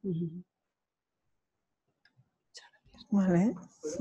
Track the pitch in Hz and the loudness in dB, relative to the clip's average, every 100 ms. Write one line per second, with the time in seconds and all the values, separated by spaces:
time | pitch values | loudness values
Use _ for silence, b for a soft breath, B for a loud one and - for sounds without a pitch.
0 | 196 165 170 175 - _ _ _ _ _ | -6 -4 -6 -10 -18 _ _ _ _ _
1 | _ _ _ _ _ _ _ _ _ _ | _ _ _ _ _ _ _ _ _ _
2 | _ _ _ _ _ - - _ _ - | _ _ _ _ _ -20 -20 _ _ -20
3 | - 202 185 175 208 - - _ - 175 | -2 0 4 4 4 0 -8 _ -8 -4